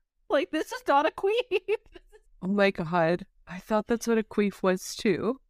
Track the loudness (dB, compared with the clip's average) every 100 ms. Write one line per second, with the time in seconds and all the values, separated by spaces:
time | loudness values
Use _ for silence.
0 | _ _ -2 0 0 -4 -6 -6 0 2
1 | 2 0 -2 0 -2 -4 -2 -6 _ -20
2 | _ -20 _ -10 -2 2 2 0 -2 0
3 | 2 0 -4 _ -18 -14 -4 -2 0 -2
4 | 0 -2 0 0 0 0 0 0 -4 -4
5 | 0 0 0 -6 _